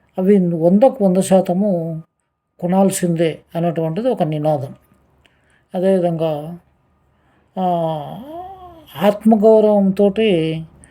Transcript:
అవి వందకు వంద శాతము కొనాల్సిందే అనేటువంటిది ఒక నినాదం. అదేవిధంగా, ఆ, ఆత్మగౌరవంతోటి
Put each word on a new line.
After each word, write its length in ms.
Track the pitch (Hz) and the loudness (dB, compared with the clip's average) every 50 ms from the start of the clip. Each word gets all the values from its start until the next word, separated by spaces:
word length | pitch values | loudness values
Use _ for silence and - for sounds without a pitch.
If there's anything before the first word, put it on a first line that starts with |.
| _ _ _ | _ _ _
అవి 200 | 190 185 190 208 | -2 2 2 4
వందకు 680 | 196 180 175 170 160 160 175 190 208 269 262 262 - 202 | 4 2 0 0 0 2 4 4 4 4 2 2 2 0
వంద 120 | 190 180 | 2 2
శాతము 840 | 190 185 - 190 185 180 - 175 185 208 208 180 170 160 165 160 160 160 _ _ _ _ _ _ _ _ _ _ - | 0 2 2 2 2 2 0 -2 -2 0 0 -2 -2 -4 -6 -8 -10 -14 _ _ _ _ _ _ _ _ _ _ -8
కొనాల్సిందే 800 | 175 175 185 190 196 190 190 - 180 175 170 160 170 160 143 - _ _ - | -4 0 2 2 2 2 0 -2 -2 -2 0 0 -2 -2 -2 -6 _ _ -6
అనేటువంటిది 540 | 170 165 175 156 165 160 160 160 196 240 262 | -4 -4 -2 -2 -2 -4 -4 -4 -4 -4 -4
ఒక 140 | 226 190 175 | -2 -2 -2
నినాదం. 520 | 151 156 151 151 156 151 135 127 147 - - _ _ _ _ _ _ _ _ _ _ _ _ _ _ _ _ _ _ - | -4 -4 -2 -2 -2 -2 -2 -4 -10 -14 -18 _ _ _ _ _ _ _ _ _ _ _ _ _ _ _ _ _ _ -6
అదేవిధంగా, 840 | 185 180 190 190 185 170 175 165 156 165 160 151 147 151 165 175 175 _ _ _ _ _ _ _ _ _ _ _ _ _ _ _ _ _ _ _ 190 | -2 0 0 2 2 0 -2 -2 -2 -4 -4 -4 -6 -10 -12 -16 -18 _ _ _ _ _ _ _ _ _ _ _ _ _ _ _ _ _ _ _ -4
ఆ, 40 | 185 180 175 170 160 160 160 151 143 143 156 190 254 294 320 349 370 381 392 370 359 359 339 330 - - - - | -2 -2 -2 -2 -2 -4 -6 -8 -10 -12 -14 -16 -16 -16 -16 -16 -16 -18 -18 -20 -20 -20 -20 -20 -20 -20 -6 -2
ఆత్మగౌరవంతోటి 1600 | 285 - 202 - - 220 226 208 202 220 220 220 214 214 208 202 196 190 190 208 202 202 196 220 220 214 180 160 160 160 160 160 160 - _ _ - _ | 0 0 0 2 2 2 4 4 6 6 6 6 4 4 2 2 2 2 2 2 0 0 2 0 0 0 0 0 0 -2 -4 -6 -10 -14 _ _ -20 _